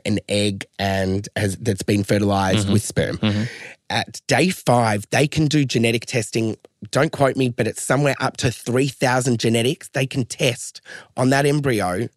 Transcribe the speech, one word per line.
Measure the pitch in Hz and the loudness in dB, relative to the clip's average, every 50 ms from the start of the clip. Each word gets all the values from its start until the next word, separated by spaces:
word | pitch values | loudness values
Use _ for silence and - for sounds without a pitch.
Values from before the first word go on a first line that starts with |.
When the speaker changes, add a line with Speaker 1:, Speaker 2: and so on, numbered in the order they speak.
| - | -2
Speaker 1:
an | 107 107 98 - - | -2 -2 -2 -2 -2
egg | 101 104 104 104 98 98 - - _ - | -2 0 0 0 -2 -4 -8 -12 _ -4
and | 98 98 98 98 95 95 95 101 104 - - | -2 0 0 0 0 0 0 -2 -4 -6 -4
has, | 104 104 98 92 | -2 -2 -2 -2
that's | - - - 98 - - | -2 -2 -2 -2 -2 0
been | - 104 104 98 | 0 2 2 2
fertilized | - 110 101 104 101 98 98 98 95 98 107 101 | 2 2 2 2 2 2 2 2 2 2 0 2
Speaker 2:
Mm-hmm. | 98 104 | 2 2
Speaker 1:
with | 117 - | 2 0
sperm. | - - - 73 - - | 0 -2 -2 -2 -2 -2
Speaker 2:
Mm-hmm. | - - 107 101 104 113 117 - - - - - _ _ - | -2 0 0 0 0 -2 -4 -6 -10 -16 -18 -20 _ _ -6
Speaker 1:
At | 101 113 - - - - - | -4 -4 -4 -4 -8 -10 -4
day | - 131 120 160 185 | 0 2 2 2 2
five, | 180 - - - 120 120 117 110 104 104 107 - | 0 -2 0 2 4 4 4 2 0 -2 -2 -2
they | - 123 147 | 2 2 2
can | 151 - 156 156 | 2 2 0 0
do | 143 147 151 139 | 2 4 2 2
genetic | 123 - 117 117 117 113 113 - | 2 2 2 2 2 2 0 -2
testing. | - - 120 107 - - 117 110 110 101 - _ - _ - 104 104 | -2 -4 -4 -4 -2 -2 -2 -2 -2 -2 -6 _ -20 _ -20 -10 -2
Don't | - 131 151 160 - | 0 0 0 2 2
quote | - 139 131 135 135 | 2 2 2 2 2
me, | 131 123 | 0 -2
but | 123 - 117 | 0 -2 -2
it's | 110 - - - | -2 -4 -6 -2
somewhere | - 131 135 147 139 127 - | 0 0 2 2 2 0 0
up | 135 131 - - | -4 -4 -4 -2
to | - 127 | -4 -4
three | - - - 123 117 127 143 139 | -4 -4 -6 -2 0 0 0 0
thousand | - - 139 127 123 131 123 131 120 110 | -2 -2 0 0 2 2 2 0 0 0
genetics | - 117 113 113 113 131 170 - - - | 2 2 2 2 2 0 -2 -4 -8 -8
they | - 135 135 | -4 -4 -4
can | - - 143 117 | -2 -2 -4 -4
test | - - - 160 127 117 - - - - - _ - - - - _ - | -4 -4 -2 -2 -2 -2 -2 -8 -14 -16 -18 _ -20 -20 -20 -20 _ -4
on | - 127 131 | 0 2 2
that | 139 139 143 | 4 4 4
embryo. | 143 143 151 139 139 117 101 95 90 90 92 117 - _ | 2 2 2 0 0 0 0 0 0 -2 -2 -4 -6 _